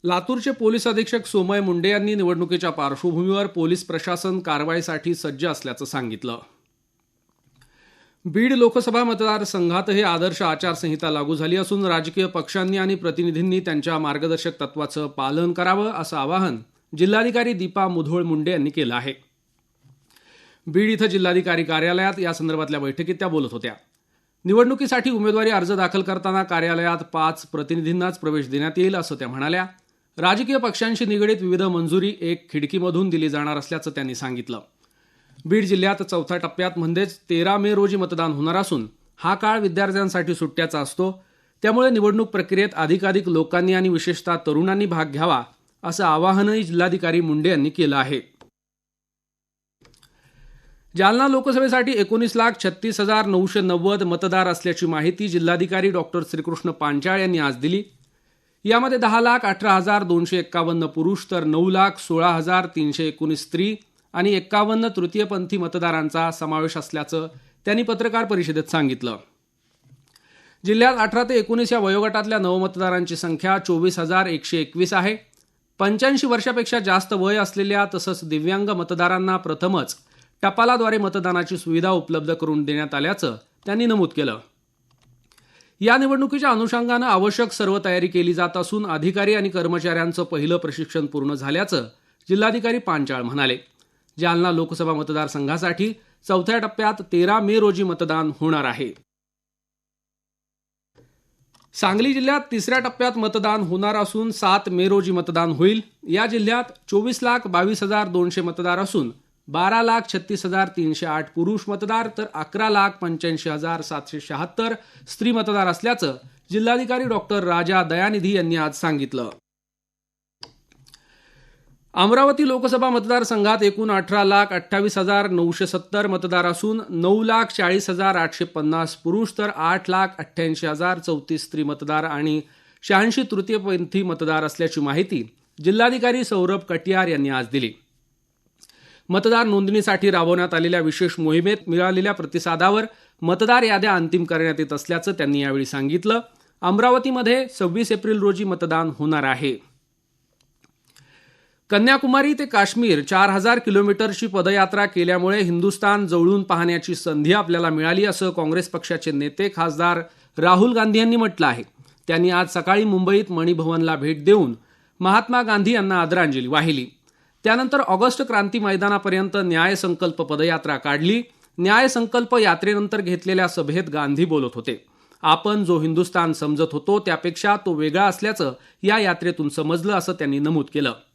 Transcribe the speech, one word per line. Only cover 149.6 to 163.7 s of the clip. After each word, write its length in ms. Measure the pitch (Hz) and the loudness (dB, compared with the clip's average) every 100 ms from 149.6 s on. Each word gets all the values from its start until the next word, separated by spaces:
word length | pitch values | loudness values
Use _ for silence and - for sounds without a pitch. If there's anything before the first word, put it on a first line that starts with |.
| _ _ _ _ _ _ _ _ _ _ _ _ _ _ _ _ _ _ _ _ _ | _ _ _ _ _ _ _ _ _ _ _ _ _ _ _ _ _ _ _ _ _
कन्याकुमारी 640 | 208 233 269 269 269 285 | 2 4 4 4 2 2
ते 120 | 294 285 | 0 0
काश्मीर 580 | 311 294 233 233 151 | 2 2 2 2 2
चार 260 | 143 190 196 | 2 4 4
हजार 300 | 190 202 247 | 4 2 2
किलोमीटरची 680 | 226 196 202 202 220 190 226 | 4 2 4 2 0 -2 -2
पदयात्रा 580 | 190 180 196 190 208 202 | 0 2 4 2 2 0
केल्यामुळे 560 | 185 175 180 180 208 | 0 2 2 2 2
हिंदुस्थान 640 | 180 175 190 190 208 208 196 | 0 2 0 2 0 2 2
जवळून 360 | 170 170 202 | 4 4 4
पाहण्याची 520 | 190 170 170 170 170 160 | 2 0 2 0 -2 -6
संधी 380 | 170 151 147 | -2 0 2
आपल्याला 360 | 208 170 170 170 | 2 2 0 0
मिळाली, 360 | 156 160 180 202 | 0 0 2 0
असं 240 | 180 185 | 0 -2
काँग्रेस 400 | 175 156 170 175 | -2 -2 -2 -2
पक्षाचे 420 | 160 - 165 165 | -8 -6 -4 -4
नेते 420 | 143 147 143 196 196 | -4 -4 -2 -4 -2
खासदार 440 | 165 147 175 170 165 _ _ - | -4 0 0 0 -4 _ _ 0
राहुल 360 | 170 180 233 | 6 6 6
गांधी 260 | 226 220 214 | 4 2 4
यांनी 160 | 226 233 | 4 2
म्हटलं 320 | 220 - 151 | 0 2 0
आहे. 160 | 120 - _ - _ - | 0 -8 _ -20 _ -2
त्यांनी 220 | 165 180 | 2 4
आज 200 | 180 180 | 2 0
सकाळी 340 | 180 170 202 | -2 2 2
मुंबईत 480 | 220 190 185 196 208 | 4 2 4 2 2
मणिभवनला 640 | 170 165 175 160 | 0 0 2 0